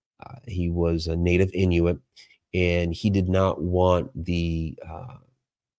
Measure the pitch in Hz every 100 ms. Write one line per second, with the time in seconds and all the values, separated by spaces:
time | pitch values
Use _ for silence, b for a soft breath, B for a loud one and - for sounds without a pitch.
0 | _ - - - - 90 87 85 85 85
1 | 82 82 87 87 98 90 92 85 85 87
2 | _ b b b _ 92 87 87 87 -
3 | 107 98 92 95 95 - 87 90 92 87
4 | - - 82 87 85 82 80 - 82 82
5 | - - _ _ _ _ _